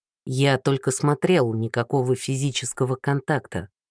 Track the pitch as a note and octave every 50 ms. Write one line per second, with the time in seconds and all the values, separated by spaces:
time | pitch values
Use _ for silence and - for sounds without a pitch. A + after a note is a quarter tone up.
0 | _ _ _ _ _ - C3 C3 C#3 C#3 C3+ B2+ - C#3+ C#3 C3 - - B2+ -
1 | - D3 D3 C#3+ - E3+ F#3 E3 B2+ A#2 A2 A2+ A2+ A2+ - A#2+ A#2 - - C#3
2 | B2+ B2+ C3 B2 - - C3+ C3 C#3 C#3+ B2+ - - - - - C3+ B2 C3 -
3 | - C#3+ C#3 C#3+ - - D#3 C3 - - - F#2 F2 - _ _ _ _